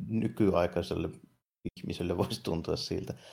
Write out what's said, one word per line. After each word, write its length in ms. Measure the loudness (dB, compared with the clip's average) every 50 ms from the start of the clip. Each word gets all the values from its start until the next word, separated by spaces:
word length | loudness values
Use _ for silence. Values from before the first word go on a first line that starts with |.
| -6
nykyaikaiselle 1040 | -2 0 0 0 0 2 4 4 6 6 6 4 4 2 0 -2 -2 -2 -2 -2 -4 -6 -10 -20 -20 _ _ _ _ _ _ -10 -10 -10
ihmiselle 400 | -8 -8 -6 -4 -4 -2 -2 0
voisi 260 | 0 0 0 -2 -6 -4
tuntua 320 | -2 -2 -2 0 -2 -2
siltä, 380 | -2 -2 -4 -4 -4 -4 -6 -10 -12 -12 -20